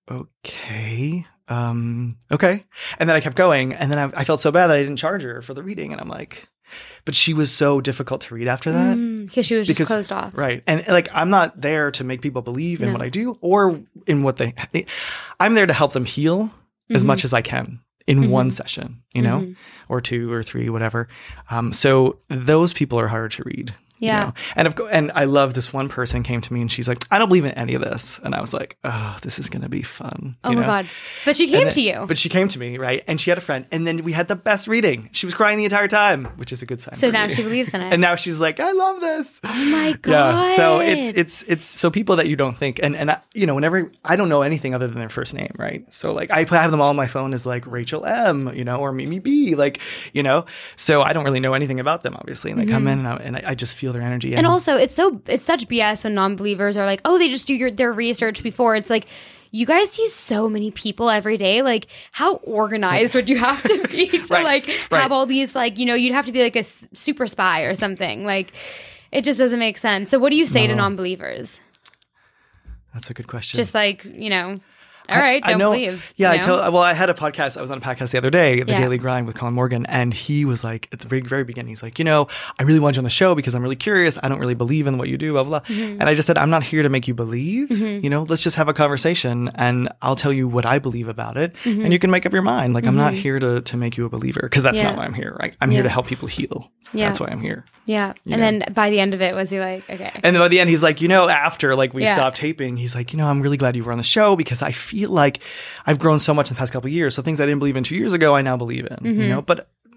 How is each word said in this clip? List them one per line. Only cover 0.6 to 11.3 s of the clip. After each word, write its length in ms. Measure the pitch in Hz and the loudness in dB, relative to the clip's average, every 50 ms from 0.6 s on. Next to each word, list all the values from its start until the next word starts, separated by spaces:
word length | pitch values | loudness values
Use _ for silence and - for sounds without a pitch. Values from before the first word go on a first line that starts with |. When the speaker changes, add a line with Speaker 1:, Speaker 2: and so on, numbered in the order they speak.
| - - 107 107 110 110 113 117 135 151 170 180 165 _ _ _ _ - | -12 -10 -8 -8 -6 -6 -4 -4 -4 -2 -4 -6 -8 _ _ _ _ -6
Speaker 1:
um, 680 | 120 120 120 117 117 117 117 117 117 120 123 120 117 - _ - | -4 -4 -2 -2 -2 -2 -4 -4 -4 -4 -6 -6 -8 -10 _ -2
okay." 340 | 151 147 202 180 190 202 - _ - - - - - - | 0 4 4 4 4 2 -6 _ -18 -14 -12 -10 -4 -2
And 100 | 160 165 | 2 4
then 80 | 160 | 4
I 40 | 156 | 2
kept 160 | - 156 123 | 2 0 2
going, 380 | - 185 175 151 135 131 131 - | 4 6 6 6 4 2 0 -2
and 160 | - - 135 | -2 -2 0
then 80 | 147 147 | 0 0
I, 220 | 143 135 - - | -2 -2 -2 -4
I 40 | 131 | -2
felt 160 | - 160 151 | 0 0 2
so 100 | - 151 | 2 4
bad 180 | 151 175 180 170 | 4 6 6 6
that 80 | 151 | 6
I 40 | 143 | 4
didn't 140 | 143 139 143 | 2 0 -4
charge 260 | 123 - 160 196 190 | -4 -4 -4 -4 -4
her 200 | 139 123 117 120 | -6 -8 -10 -12
for 120 | 120 - 131 | -12 -14 -14
the 80 | 139 | -12
reading, 300 | 170 196 208 - - - | -12 -12 -10 -10 -10 -10
and 80 | - - | -10 -12
I'm 80 | - - | -12 -12
like, 400 | - - - - - - - _ _ _ _ - - - - - - - - | -12 -14 -14 -16 -18 -20 -20 _ _ _ _ -20 -20 -20 -20 -20 -20 -10 -8
but 100 | 156 139 | 0 2
she 180 | - - 165 160 | 2 2 2 2
was 180 | 156 151 135 | 2 0 0
so 280 | - - 151 143 143 139 | 2 2 4 4 4 2
difficult 420 | 127 139 127 - 131 - 131 - | 0 -2 -4 -6 -6 -6 -6 -8
to 120 | - - 117 | -8 -12 -10
read 140 | 113 120 123 | -6 -4 -2
after 240 | 127 131 - 165 | -2 -2 -2 -2
that. 240 | 160 - 247 247 240 | 0 2 2 2 2
Speaker 2:
Mm, 360 | 233 233 233 220 220 202 190 | 0 -2 -4 -6 -8 -10 -4
'cause 140 | - 247 214 | -2 -2 0
she 80 | - 233 | 2 0
was 100 | 220 208 | 0 2
just 100 | 180 - - | 0 0 0
Speaker 1:
Because 100 | - - | 0 0
Speaker 2:
closed 240 | 220 214 196 - | 0 -2 -2 -4
off. 200 | 196 190 - 190 - | -6 -6 -8 -8 -6
Speaker 1:
Right. 260 | - 143 131 120 123 - | -4 -2 -2 -4 -4 -2
And, 200 | - 156 160 156 - | -2 -2 -2 2 2
like, 200 | 185 175 170 - - | 2 2 2 0 -2
I'm 160 | 160 165 185 | -2 2 4